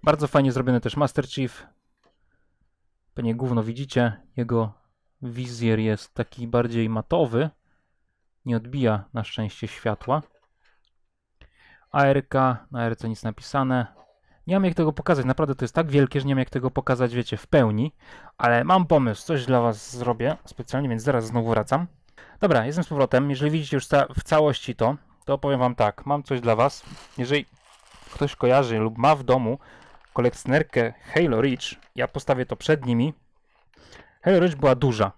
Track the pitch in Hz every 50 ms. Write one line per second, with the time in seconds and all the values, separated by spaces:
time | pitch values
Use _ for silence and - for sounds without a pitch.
0 | - 156 151 151 151 143 - 147 139 135 120 127 123 127 127 120 - 120 - 143
1 | 147 135 - - 135 - - 143 131 120 - - - _ _ _ _ _ _ _
2 | _ _ _ _ _ _ _ _ _ _ _ _ _ _ _ _ _ _ _ _
3 | _ _ _ - 113 113 113 120 131 127 123 117 107 113 117 127 139 135 - 131
4 | 123 117 104 - - - _ 123 120 113 117 117 113 107 107 _ _ _ _ _
5 | _ _ _ _ 135 120 117 123 127 120 120 113 117 113 110 110 110 110 107 -
6 | - - _ - 117 _ - 123 120 117 120 120 117 117 117 117 113 110 113 110
7 | - - 160 175 160 120 113 117 156 156 _ _ _ _ _ _ _ _ _ _
8 | _ _ _ _ _ _ _ _ _ 131 120 113 110 123 131 139 127 117 107 104
9 | 98 _ - 117 107 - - - 110 101 - - - 104 - - - 113 104 -
10 | - - 131 156 147 _ _ _ _ _ _ _ _ _ _ _ _ _ _ _
11 | _ _ _ _ _ _ _ _ - _ _ _ _ _ _ _ _ _ - 143
12 | 143 139 139 139 135 _ - 135 131 131 123 113 - _ 135 120 117 117 113 -
13 | - 113 110 - - 113 104 - - - - 139 131 131 127 127 117 - _ -
14 | _ _ _ _ _ _ _ _ _ - 185 196 196 180 165 - 165 156 147 -
15 | 147 - 165 139 127 127 131 - 156 135 135 - 131 117 _ 160 165 151 139 143
16 | 139 131 - 143 131 139 135 131 127 - - 135 123 131 - 139 127 - 131 120
17 | 127 120 117 123 117 - 110 107 - _ - 147 123 110 107 107 127 156 _ _
18 | _ - - - - - _ - - 120 117 117 - 156 185 190 175 143 170 147
19 | 131 117 104 - - - 160 139 123 120 127 123 117 117 110 107 - - 123 123
20 | 120 123 117 113 117 139 160 - - - - - 123 - - 131 143 131 117 113
21 | 110 147 135 117 113 110 113 117 113 117 113 110 104 - 131 156 175 - _ _
22 | _ _ _ - - - - - - 190 151 120 110 131 151 180 165 - 160 143
23 | 135 - - 127 139 143 139 127 147 151 156 160 147 135 143 135 - - - 143
24 | 135 - 131 - - - 160 151 151 147 131 - - - 117 - 113 120 143 -
25 | _ _ _ _ _ - 139 135 - 143 135 123 127 123 120 - 110 104 - -
26 | - 139 143 147 139 - 135 123 117 117 110 107 123 - - - - - - -
27 | - - - - 120 - 143 147 120 _ _ _ _ _ - _ _ _ - -
28 | - - - - 143 143 - _ - 123 127 139 135 117 113 110 110 110 113 117
29 | 123 147 156 143 131 127 127 131 123 110 127 - - - - - - - - -
30 | _ _ _ - 120 123 - - - - 131 156 151 - - 127 117 117 123 _
31 | - - - 156 170 156 117 110 123 139 123 123 - - - - _ _ _ -
32 | 123 - - 147 - - 139 127 123 - 120 - - - 156 147 131 123 120 117
33 | 123 156 151 _ _ _ _ _ _ _ _ _ _ _ _ _ - - - -
34 | - _ _ _ - 175 190 175 175 180 151 139 143 139 127 123 147 135 117 107
35 | 104 98 -